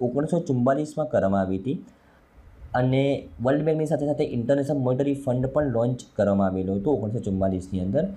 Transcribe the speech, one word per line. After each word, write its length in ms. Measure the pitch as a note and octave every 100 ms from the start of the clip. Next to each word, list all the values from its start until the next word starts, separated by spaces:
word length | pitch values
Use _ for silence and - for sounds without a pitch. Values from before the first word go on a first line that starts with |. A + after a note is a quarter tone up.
ઓગણીસો 380 | B2 B2 D#3 F3
ચુમ્માલીસમાં 680 | E3+ B2+ B2 C#3+ D3+ - D3+
કરવામાં 320 | A2 F#2+ G2
આવી 160 | F#2+ F#2
હતી 260 | A2 D#3 - - _ - _ - - - - B2+
અને 480 | B2+ C3 C#3 C#3 - -
World 200 | A#2+ D3
બેંકની 220 | D#3 D#3 D3+
સાથે 200 | D#3 C#3+
સાથે 180 | D3
International 540 | D3+ B2 A#2 C#3+ C#3 D3
Monetary 360 | B2+ B2+ C#3+
Fund 320 | C#3 C#3 B2 C3+
પણ 180 | D3+
launch 360 | D3 A2+ A#2+ B2 - -
કરવામાં 320 | G2+ G2 G2
આવેલો 280 | F#2 F#2 G2
હતો 160 | G2+
ઓગણીસો 280 | C3 G#2+ A2+
ચુમ્માલીસની 600 | G2+ F#2+ F#2+ F#2 F2 F#2
અંદર. 260 | F2+ B2+ F#3